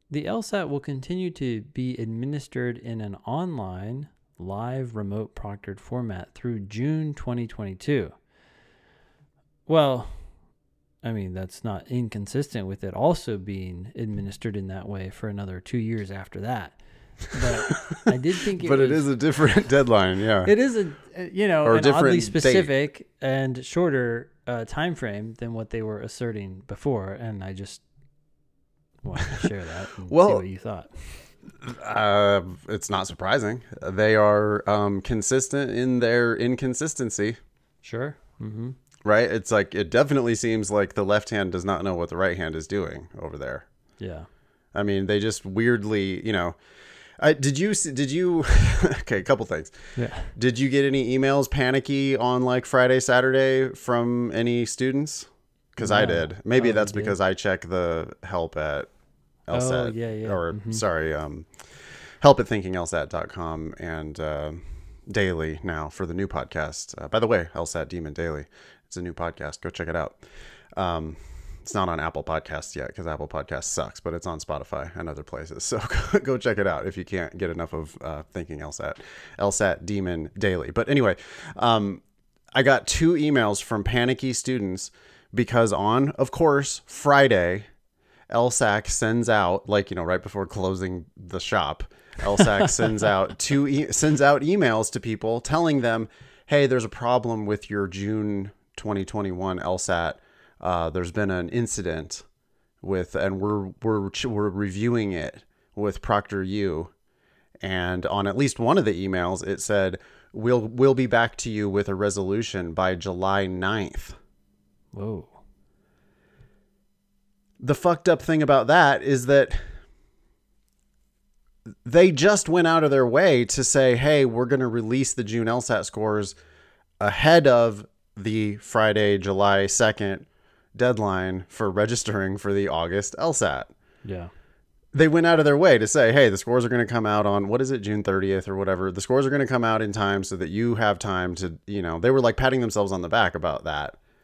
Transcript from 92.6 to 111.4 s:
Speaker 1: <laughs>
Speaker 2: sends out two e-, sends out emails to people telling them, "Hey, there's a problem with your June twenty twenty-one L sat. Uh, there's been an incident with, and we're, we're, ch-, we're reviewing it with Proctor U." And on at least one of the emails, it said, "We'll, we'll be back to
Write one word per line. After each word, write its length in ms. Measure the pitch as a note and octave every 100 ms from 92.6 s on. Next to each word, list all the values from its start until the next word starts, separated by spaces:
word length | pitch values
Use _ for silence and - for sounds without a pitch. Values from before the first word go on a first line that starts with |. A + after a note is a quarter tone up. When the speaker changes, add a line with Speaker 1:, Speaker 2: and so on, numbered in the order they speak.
| -
Speaker 1:
<laughs> 0 |
Speaker 2:
sends 340 | - A2 A2
out 340 | G#2+ G2 G2 -
two 300 | - C#3 C#3+
e-, 240 | C#3 -
sends 280 | - D3+ C#3+
out 220 | C#3 C#3+
emails 480 | D3+ G3+ C3+ A2 A2
to 60 | A#2+
people 400 | A#2 G#2+ A2 A#2
telling 400 | - D#3 E3+ C#3
them, 260 | A#2+ A2+ A2 - - _ -
"Hey, 200 | D3 C#3
there's 180 | B2+
a 40 | A2
problem 560 | - A#2+ B2 A#2 A2+ G#2
with 240 | G#2 -
your 160 | G#2 G2
June 640 | F#2+ G2+ A2 G#2 G2+ G2 - _ -
twenty 280 | A2 G2+
twenty-one 540 | F#2+ A2 G2 F2+ F#2+ F#2
L 180 | F2 F#2
sat. 400 | - F2 E2 - _ _ _ _
Uh, 300 | F2+ F2 E2
there's 200 | F2 F2
been 180 | G#2+ G2+
an 180 | F2+ F2
incident 760 | A#2+ A#2 - F2 D#2+ C#2+ - - _ _ _ _ _
with, 320 | F#2 F#2+ F2+ -
and 240 | F#2+ F#2+
we're, 300 | G#2 G#2 F#2+ -
we're, 280 | A2+ G#2+ G2
ch-, 160 | - C3
we're 220 | G#2 G#2
reviewing 600 | F#2 G2+ F#2+ A#2 A#2 G2+
it 300 | F2+ D2+ - _ _ _
with 260 | - G#2 -
Proctor 400 | - G#2 - G2+
U." 480 | F#2+ G#2 G2 D#2 F2 _ _ _ _ _ _ _
And 420 | F#2+ F#2 F2+ F#2 -
on 200 | G2+ G2
at 80 | G2
least 220 | C#3 -
one 180 | A2+ F3+
of 60 |
the 240 | A2 F2 F#2+
emails, 360 | F#2 F2 F#2+ -
it 140 | F#2
said, 380 | - G2+ F#2+ F2+ - - _
"We'll, 280 | G#2 A2+ B2
we'll 340 | A2 B2 C3+
be 120 | C3 B2+
back 280 | A#2 A2+
to 120 | -